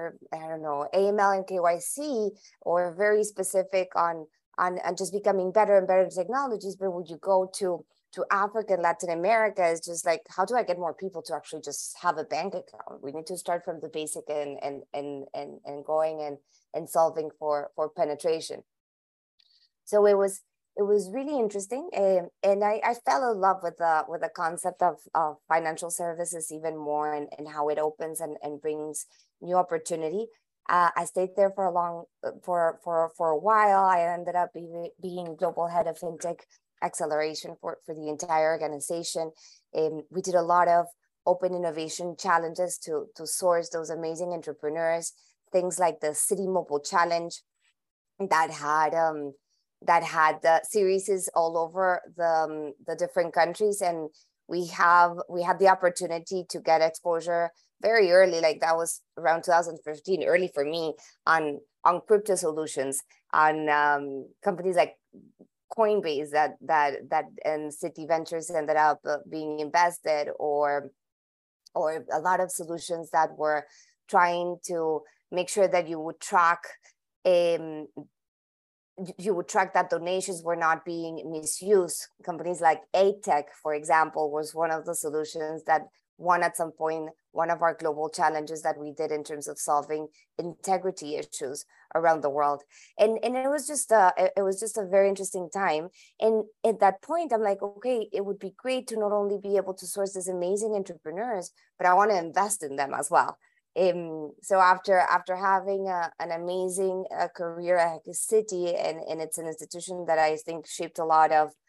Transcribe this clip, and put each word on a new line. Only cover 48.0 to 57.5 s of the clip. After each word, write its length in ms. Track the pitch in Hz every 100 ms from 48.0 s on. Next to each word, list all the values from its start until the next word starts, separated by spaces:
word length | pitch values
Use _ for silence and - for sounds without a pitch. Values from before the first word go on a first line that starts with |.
| _ _ 196
that 220 | 156 160
had, 440 | 151 147 156 156
um, 380 | 165 165 156 143 139 _ _ _ _
that 200 | - 170
had 400 | 165 165 156 156
the 180 | 165 160
series 640 | - 214 190 190 190 190 180
all 220 | 170 165 165
over 460 | 165 180 185 180 - 170
the, 80 |
um, 480 | 170 160 156 156 151 - -
the 100 | 165
different 360 | 175 185 170
countries. 480 | 170 165 175 214 202
And 300 | 180 165 156 - _ _ -
we 180 | 175 170
have, 460 | 180 175 175 175 170 -
we 120 | 180
had 160 | 175 175
the 100 | 190
opportunity 760 | 185 180 175 175 165 165 185 175
to 100 | 170
get 220 | - 160
exposure 720 | 160 160 175 165 165 170 170